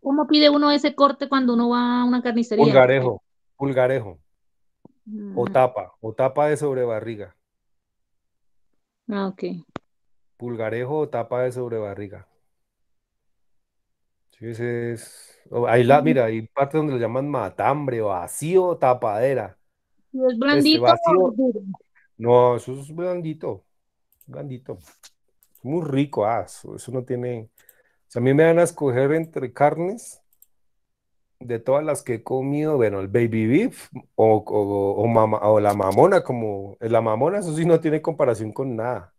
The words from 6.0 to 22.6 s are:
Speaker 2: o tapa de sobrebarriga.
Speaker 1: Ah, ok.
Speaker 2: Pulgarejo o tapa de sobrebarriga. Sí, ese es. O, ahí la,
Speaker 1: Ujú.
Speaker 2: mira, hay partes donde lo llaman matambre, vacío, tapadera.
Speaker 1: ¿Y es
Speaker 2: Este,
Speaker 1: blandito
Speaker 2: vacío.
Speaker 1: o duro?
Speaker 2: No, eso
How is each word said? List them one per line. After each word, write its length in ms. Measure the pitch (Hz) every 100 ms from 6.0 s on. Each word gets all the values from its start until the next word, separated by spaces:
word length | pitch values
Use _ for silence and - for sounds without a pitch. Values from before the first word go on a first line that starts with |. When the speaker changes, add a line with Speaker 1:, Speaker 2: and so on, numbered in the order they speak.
Speaker 2:
o 120 | 110
tapa 360 | 107 131 131 151
de 80 | 151
sobrebarriga. 800 | 147 131 120 110 110 107 95 _ _ _ _ _ _ _ _ _ _ _ _ _ _ _ _ _ -
Speaker 1:
Ah, 200 | 202 196
ok. 160 | - 180 180 - - _ _ _ _ _ _
Speaker 2:
Pulgarejo 640 | 120 117 110 113 123 151
o 100 | 147
tapa 340 | 120 110 123
de 100 | 127
sobrebarriga. 760 | 123 123 113 104 98 101 90 - _ _ _ _ _ _ _ _ _ _ _ _ _ _ _ _ _ _ _ _
Sí, 160 | _ 110
ese 440 | 113 120 120 117
es. 460 | 117 - - - _ _
O, 160 | - 120
ahí 160 | 117
la, 120 | 120 143
Speaker 1:
Ujú. 60 | 135
Speaker 2:
mira, 180 | 131
hay 180 | 113 113 113
partes 260 | - 139 156
donde 140 | 151
lo 40 | 127
llaman 300 | 117 123 143
matambre, 680 | 139 95 - 104 147 143 120
vacío, 760 | 107 92 85 - 147 185 180 170
tapadera. 800 | 127 123 117 104 131 131 101 - _ _ _ _ _
Speaker 1:
¿Y 60 | 262
es 60 | 254
Speaker 2:
Este, 60 | 233
Speaker 1:
blandito 440 | 277 294 294 320
Speaker 2:
vacío. 400 | - 339 339 370
Speaker 1:
o 80 | 370
duro? 300 | 214 262 208 196 190 _ _ _ _
Speaker 2:
No, 380 | 117 123 123
eso 160 | 120